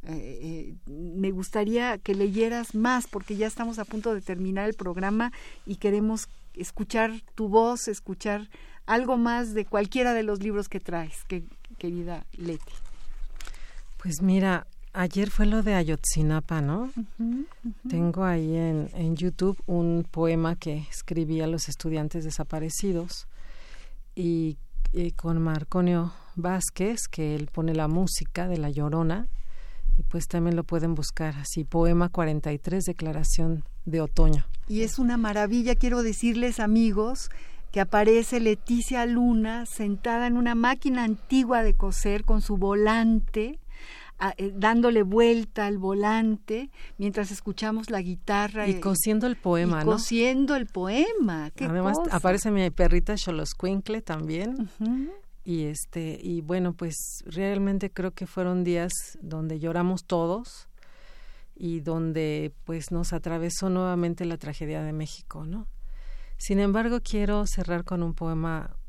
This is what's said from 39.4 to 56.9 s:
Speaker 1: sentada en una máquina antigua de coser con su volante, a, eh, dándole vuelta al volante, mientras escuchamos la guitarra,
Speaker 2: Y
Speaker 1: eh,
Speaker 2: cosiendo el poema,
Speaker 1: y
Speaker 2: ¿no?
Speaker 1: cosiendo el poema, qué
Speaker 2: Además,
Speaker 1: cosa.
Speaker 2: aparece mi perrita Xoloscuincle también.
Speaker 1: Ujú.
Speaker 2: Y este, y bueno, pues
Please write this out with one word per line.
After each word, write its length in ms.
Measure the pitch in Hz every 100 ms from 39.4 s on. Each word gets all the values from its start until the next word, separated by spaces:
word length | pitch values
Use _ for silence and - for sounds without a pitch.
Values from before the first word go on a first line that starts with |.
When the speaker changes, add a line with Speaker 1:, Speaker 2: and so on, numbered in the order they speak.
| 220 233
Speaker 1:
sentada 600 | 233 - 208 202 247 233 240
en 100 | 240
una 180 | 240
máquina 500 | 233 240 262 285 254
antigua 580 | 233 208 - 262 240 247
de 100 | 220
coser 500 | 208 196 - 208 202
con 200 | - 214
su 160 | 214 202
volante, 1000 | 196 202 214 226 226 220 - 220 220 311 - - - - - -
a, 160 | 196 -
eh, 160 | 196
dándole 480 | 196 214 233 240 226
vuelta 640 | 196 214 233 233 214 - 202
al 120 | 208
volante, 920 | 190 196 208 226 226 214 - 220 269 - - -
mientras 320 | 202 196 196
escuchamos 580 | 196 - 185 220 220 220
la 140 | 214
guitarra, 680 | 180 180 - 202 208 214 208
Speaker 2:
Y 40 |
Speaker 1:
eh, 80 | 190
Speaker 2:
cosiendo 460 | 196 185 220 214 247
el 100 | 240
poema, 440 | 185 170 175 165
Speaker 1:
y 40 | 220
Speaker 2:
¿no? 60 |
Speaker 1:
cosiendo 640 | 214 - 226 240 262 277
el 120 | 285 220
poema, 840 | 190 185 226 381 453 226 165 151 -
qué 80 |
Speaker 2:
Además, 320 | 269 170 190 302
Speaker 1:
cosa. 180 | 339
Speaker 2:
aparece 360 | 175 185 190 220
mi 180 | 202 185
perrita 460 | - 180 175 - 208
Xoloscuincle 840 | - 160 147 - 185 196 190 220
también. 680 | 220 156 156 160 214 262 208 -
Speaker 1:
Ujú. 300 | 220 254 285 403 - -
Speaker 2:
Y 200 | - 170
este, 580 | 151 147 - 170 160 156
y 200 | - 170
bueno, 320 | 151 180 180
pues 500 | 170 170